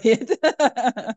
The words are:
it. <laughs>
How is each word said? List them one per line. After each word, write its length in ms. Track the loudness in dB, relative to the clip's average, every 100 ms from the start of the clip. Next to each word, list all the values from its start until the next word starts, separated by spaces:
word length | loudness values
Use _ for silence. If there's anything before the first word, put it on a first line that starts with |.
it. 280 | 2 0 0 -2
<laughs> 720 | -2 0 0 0 -4 -4 -8